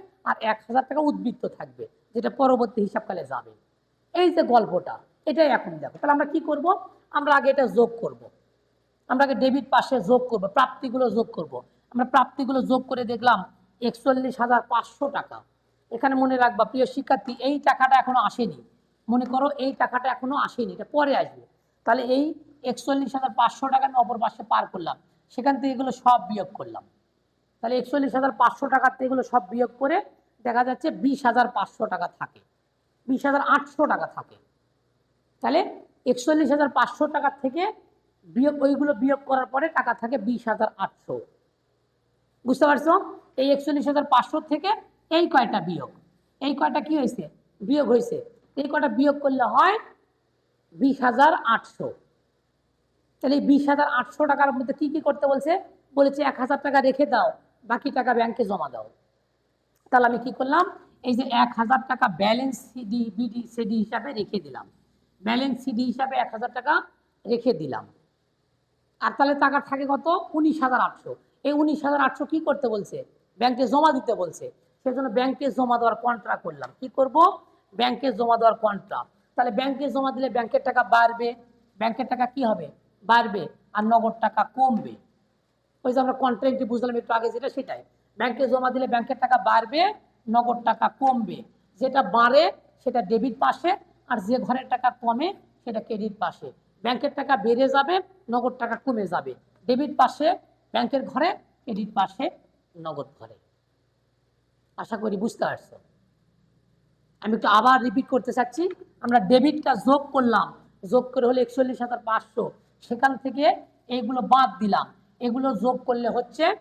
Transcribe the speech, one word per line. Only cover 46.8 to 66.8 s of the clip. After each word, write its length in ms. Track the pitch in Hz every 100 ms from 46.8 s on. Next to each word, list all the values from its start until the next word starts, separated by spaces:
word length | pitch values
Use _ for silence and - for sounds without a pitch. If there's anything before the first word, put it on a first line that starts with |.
কি 180 | 302 311
হয়েছে? 300 | 240 - 151 - _ _
বিয়োগ 280 | 202 294 226
হয়েছে। 360 | 240 - - - - _ -
এই 120 | 285
কয়টা 200 | 302 285
বিয়োগ 320 | 214 285 285
করলে 220 | 285 269
হয় 360 | 226 247 349 427 - _ _ _ _ _ _ _ _
বিশ 300 | 165 269 254
হাজার 320 | 254 233 294
আটশো। 580 | 349 226 220 - - 135 - _ _ _ _ _ _ _ _ _ _ _ _
তাহলে 140 | 269
এই 120 | 285 208
বিশ 220 | 277 285
হাজার 200 | 285 285
আটশো 380 | 247 - - 302
টাকার 260 | 277 277
মধ্যে 200 | 254 262
কি 160 | - 302
কি 120 | 302
করতে 260 | 294 285 277
বলছে? 380 | 269 285 381 - _ _
বলেছে 280 | 269 277 277
এক 180 | 277 269
হাজার 180 | 254 277
টাকা 180 | 285 269
রেখে 260 | 262 262 294
দাও, 260 | 233 170 - _ _
বাকি 260 | 214 247 277
টাকা 240 | 269 240
ব্যাংকে 300 | 240 233 226
জমা 240 | 202 190 143
দাও। 220 | 120 110 _ _ _ _ _ _ _ _ _ _
তাহলে 160 | 254 240
আমি 120 | 240
কি 140 | 247
করলাম? 380 | 214 262 311 359 - - _
এই 120 | -
যে 80 | 240
এক 300 | - 240 240 226
হাজার 220 | 226 254 -
টাকা 200 | 254 247
ব্যালেন্স 500 | 165 202 240 269 226
সিডি, 520 | - 254 208 240 226 185
বিডি, 300 | 247 240 220
সিডি 300 | - 220 226
হিসাবে 360 | 202 233 285
রেখে 280 | 233 - 202
দিলাম, 300 | 147 117 98 _ _ _ _ _
ব্যালেন্স 420 | 202 247 269 247
সিডি 200 | - 226
হিসাবে 320 | 254 254 262 262
এক 120 | 233
হাজার 180 | 220 247
টাকা 280 | 254 269 339